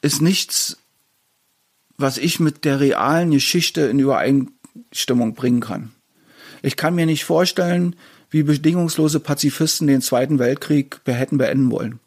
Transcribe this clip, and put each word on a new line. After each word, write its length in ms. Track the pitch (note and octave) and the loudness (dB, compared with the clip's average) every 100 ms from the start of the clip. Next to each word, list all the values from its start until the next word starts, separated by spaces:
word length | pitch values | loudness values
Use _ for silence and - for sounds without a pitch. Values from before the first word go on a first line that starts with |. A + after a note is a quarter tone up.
ist 200 | D3 C#3+ | 0 2
nichts, 560 | D#3+ F#3+ - - - - _ _ _ _ _ _ _ _ _ _ _ _ | 2 2 -2 -4 -6 -8 _ _ _ _ _ _ _ _ _ _ _ _
was 200 | C#3 A#2 | -4 -2
ich 220 | D3+ - | -4 0
mit 240 | D#3+ D3 | -2 0
der 160 | D3+ C#3 | -2 2
realen 520 | C#3 - B2 E3 F3 | 2 2 2 2 2
Geschichte 500 | C#3+ - F3+ E3 - | 2 2 0 -2 0
in 180 | C#3 C3+ | 0 2
Übereinstimmung 1300 | C3+ A2+ F#2+ C#3 C3 _ - - - - - A#2+ A2+ | 2 2 2 2 0 _ -20 -20 -14 -10 -2 0 0
bringen 280 | G#2+ B2+ A#2+ | -2 0 0
kann. 300 | - - A#2 _ _ _ _ _ - - | -2 -10 -10 _ _ _ _ _ -20 -8
Ich 160 | C#3+ - | -6 -4
kann 180 | D#3 F3 | -2 0
mir 120 | E3 | 0
nicht 180 | D3+ - | 0 0
vorstellen, 720 | E3 F3+ - F3 F3 F3 F3 - - _ | 0 0 0 0 0 -2 -4 -18 -20 _
wie 140 | D#3 | 0
bedingungslose 760 | D3 D3 D#3 F3 E3+ - D#3 D3 | 2 2 2 0 -2 0 0 0
Pazifisten 680 | - C#3+ D3 - D#3+ - D3+ | -4 -2 -2 0 -2 0 2
den 140 | C3+ | 2
Zweiten 360 | - B2 C3 D3 | 2 0 2 2
Weltkrieg 680 | A#2+ C#3 - D3 C3+ - | 2 0 0 0 0 -8
be-, 100 | - | -4
hätten 260 | A#2+ C3 C#3+ | -2 0 0
beenden 320 | B2+ C3+ C3 | 0 2 0
wollen. 280 | G#2+ A#2 A#2+ | 0 -6 -10